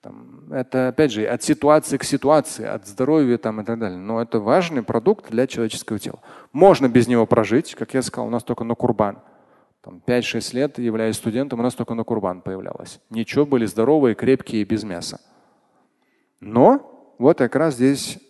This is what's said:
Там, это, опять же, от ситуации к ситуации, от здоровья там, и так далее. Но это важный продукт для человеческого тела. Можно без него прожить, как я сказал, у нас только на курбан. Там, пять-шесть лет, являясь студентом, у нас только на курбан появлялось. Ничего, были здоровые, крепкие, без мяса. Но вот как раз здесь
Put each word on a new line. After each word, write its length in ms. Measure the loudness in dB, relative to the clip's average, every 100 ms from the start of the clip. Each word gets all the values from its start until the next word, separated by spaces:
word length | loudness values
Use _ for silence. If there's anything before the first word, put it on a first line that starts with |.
Там, 500 | -20 -20 -20 -20 -12
это, 360 | -10 -4 -2 -2
опять 240 | 2 0
же, 140 | 0 -4
от 160 | -4
ситуации 540 | -2 0 4 4 2 -6
к 80 |
ситуации, 600 | -4 -2 2 2 2 -10
от 220 | -10 -10 -12
здоровья 520 | -4 0 2 2 0
там, 220 | -2 -6
и 40 |
так 140 | -6 -6
далее. 200 | -6 -8
Но 240 | -6 -6
это 160 | -2 -4
важный 440 | 2 0 0 -4
продукт 460 | -2 0 0 -2 -2
для 160 | -2 -2
человеческого 500 | -2 -6 -6 -8 -8
тела. 220 | -8 -14 -20 -20 -10
Можно 360 | 6 8 8 6
без 200 | 4 4
него 180 | 2 4
прожить, 480 | 2 2 0 -2
как 200 | -12 -6
я 80 | -4
сказал, 260 | -4 -6 -6
у 20 |
нас 140 | -6
только 180 | -6 -8
на 140 | -4 -2
курбан. 420 | 0 0 -2 -2 _ _ _ _ _ _
Там, 200 | -20 -12
пять-шесть 540 | -2 -2 0 -6 -6
лет, 240 | -4 -4 -4
являясь 380 | -4 -2 -2 -4
студентом, 420 | -4 -4 -6 -4
у 40 |
нас 120 | -4
только 200 | -4 -8
на 100 | -6
курбан 360 | -4 -4 -4 -6
появлялось. 580 | -10 -10 -10 -14 -16 -20 _
Ничего, 360 | -8 -4 0 2
были 200 | 2 0
здоровые, 480 | 0 2 4 2
крепкие, 480 | 2 2 0 0 -4
без 200 | -2 -4
мяса. 360 | -4 -10 -10 -14 _ _ _ _ _ _ _ _ _ _ _ _
Но 720 | -4 6 6 6 -2 -20 _ _
вот 200 | 2 4
как 180 | 2 2
раз 180 | 0
здесь 460 | 2 0 2 -6 -12